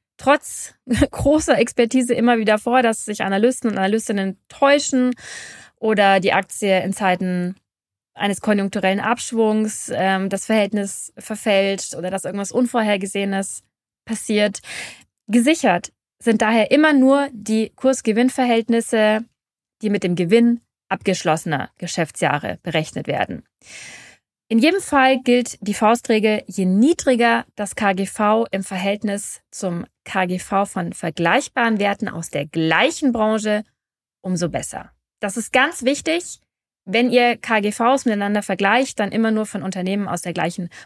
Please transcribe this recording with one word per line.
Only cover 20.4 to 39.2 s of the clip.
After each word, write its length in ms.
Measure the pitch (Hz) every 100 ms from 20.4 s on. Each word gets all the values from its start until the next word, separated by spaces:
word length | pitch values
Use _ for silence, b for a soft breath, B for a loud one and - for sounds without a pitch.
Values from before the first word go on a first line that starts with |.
| 233 233 - _ _
abgeschlossener 840 | 196 - 185 170 160 175 143 - _
Geschäftsjahre 800 | 170 - 160 - 156 147 - 170
berechnet 420 | - 160 156 - -
werden. 400 | - - 175 - _ B B B B B B _ _ _
In 100 | 226
jedem 240 | 285 381
Fall 360 | - 277 262 269
gilt 340 | 262 247 247 - -
die 60 |
Faustregel, 680 | 202 214 240 - 220 214 214 -
je 200 | 190 185
niedriger 800 | 190 269 339 - 247 233 233 -
das 200 | - 202
K 200 | - 202
G 100 | 190
V 420 | 190 - 208 220 226
im 120 | 196
Verhältnis 800 | 190 185 196 208 208 202 - - _
zum 360 | - 190 170 - _
K 220 | - 196 185
G 120 | 180
V 280 | - 196 202
von 260 | - 175
vergleichbaren 880 | - 165 160 170 220 - - 233 214
Werten 260 | 202 202 208
aus 220 | 165 165
der 160 | 147
gleichen 680 | 151 165 160 160 254 - 285
Branche, 520 | 233 214 220 214 208 214 _ _ _ _ _
umso 300 | 185 180 170
besser. 420 | - - - - _ _ _
Das 180 | 208 233
ist 160 | -
ganz 300 | 254 277 349
wichtig, 560 | 247 285 - 339 - - _ _ _ _
wenn 260 | - 220 247
ihr 280 | 240 240 233
K 220 | - 220
G 120 | 208
Vs 320 | 208 233 269
miteinander 380 | 247 208 202 208
vergleicht, 580 | - 185 196 233 269 -
dann 100 | 202
immer 200 | 220